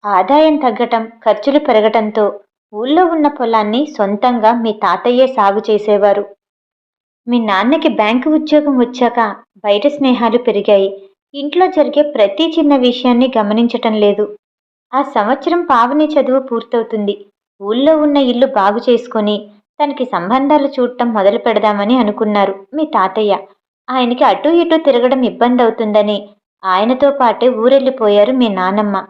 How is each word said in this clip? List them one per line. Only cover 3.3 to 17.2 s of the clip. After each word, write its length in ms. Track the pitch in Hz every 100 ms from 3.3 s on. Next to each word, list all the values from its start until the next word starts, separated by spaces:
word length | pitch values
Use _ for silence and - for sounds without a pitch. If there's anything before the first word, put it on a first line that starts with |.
| 285 233 220 208 233 302
సొంతంగా 680 | - 202 208 254 240 214
మీ 200 | 240 226
తాతయ్యే 540 | 208 196 185 247 247 262
సాగు 340 | 254 196 202 208
చేసేవారు. 680 | 208 208 202 202 202 202 - _ _ _ _ _ _ _ _ 240
మీ 120 | 240
నాన్నకి 480 | 220 190 226 320 320
బ్యాంకు 420 | 220 214 247 311
ఉద్యోగం 480 | 302 - 302 294 262
వచ్చాక 580 | 240 247 240 240 220 196 _ _
బయట 300 | 208 208 277
స్నేహాలు 500 | 285 269 233 233 240
పెరిగాయి. 720 | 247 202 208 202 196 - - _ _
ఇంట్లో 340 | 277 285 349 370
జరిగే 340 | 370 254 285
ప్రతి 540 | 294 294 220 294 320 330
చిన్న 180 | 294 277
విషయాన్ని 540 | 247 240 254 240 254 240
గమనించటం 560 | 202 220 233 240 233
లేదు. 440 | 214 208 196 208 208 _ _ _ _ _
ఆ 80 | 262
సంవత్సరం 600 | 277 226 208 254 - 349 339
పావని 400 | 247 247 294 302
చదువు 340 | 302 254 262
పూర్తవుతుంది. 840 | 262 226 - 240 226 214 202 202